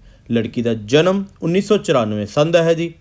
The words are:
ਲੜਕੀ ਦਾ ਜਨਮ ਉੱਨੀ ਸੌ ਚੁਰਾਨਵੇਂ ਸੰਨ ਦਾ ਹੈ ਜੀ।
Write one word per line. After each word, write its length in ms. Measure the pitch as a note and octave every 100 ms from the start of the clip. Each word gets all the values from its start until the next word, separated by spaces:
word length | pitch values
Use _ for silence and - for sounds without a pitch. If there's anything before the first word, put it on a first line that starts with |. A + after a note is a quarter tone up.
| - - -
ਲੜਕੀ 300 | A#2 G2 B2
ਦਾ 120 | A#2
ਜਨਮ 500 | A2+ G#2 C#3 E3+ G3 G3 -
ਉੱਨੀ 180 | E3 F3+
ਸੌ 160 | G3 G#3
ਚੁਰਾਨਵੇਂ 500 | G#3 C3+ A2 G#2 G2+
ਸੰਨ 240 | - D#3
ਦਾ 120 | E3+
ਹੈ 120 | E3
ਜੀ। 200 | E3 E3 E3